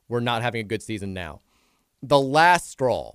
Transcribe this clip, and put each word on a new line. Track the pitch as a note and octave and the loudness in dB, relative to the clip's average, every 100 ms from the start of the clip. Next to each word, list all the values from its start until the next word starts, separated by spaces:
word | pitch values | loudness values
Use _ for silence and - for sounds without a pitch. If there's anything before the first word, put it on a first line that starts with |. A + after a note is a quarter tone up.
| - | -8
We're | A#2+ | -4
not | A#2+ A#2 | -2 -2
having | A#2+ A2+ | -4 -6
a | G2+ | -6
good | G#2+ | -8
season | - G#2+ G2 | -8 -10 -8
now. | F#2 E2 D2 _ _ _ _ _ _ | -10 -12 -14 _ _ _ _ _ _
The | C3 C#3+ | 2 2
last | C3+ D3 E3+ F3 - | 4 4 6 4 0
straw, | - C3 F#2 A1 | -4 -2 -2 -6